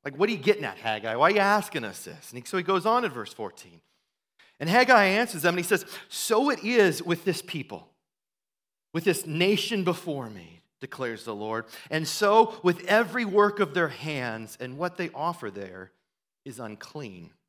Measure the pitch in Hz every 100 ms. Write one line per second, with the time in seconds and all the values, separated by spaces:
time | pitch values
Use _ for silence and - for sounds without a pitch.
0 | 143 139 208 208 151 202 131 95 113 107
1 | 110 117 156 208 196 208 185 147 110 92
2 | - 82 - 123 - 185 180 190 202 240
3 | 226 123 104 - 101 - 92 85 _ _
4 | _ _ _ _ _ _ 160 220 254 240
5 | 196 202 240 170 170 180 170 202 - -
6 | - - - 220 277 262 208 240 190 151
7 | 170 170 196 165 - 156 - 95 - _
8 | _ _ _ _ _ _ _ _ _ 165
9 | 175 165 165 156 185 208 - 220 185 170
10 | 175 143 117 101 82 85 _ _ 135 -
11 | 123 110 120 104 107 110 113 - - 156
12 | 156 - 208 220 220 - 180 175 - 214
13 | 214 233 220 202 208 208 180 156 160 -
14 | 156 147 123 110 107 - 127 135 175 175
15 | 170 135 160 170 110 98 98 92 92 _
16 | _ _ _ _ 139 120 113 107 - 151
17 | 123 90 82 _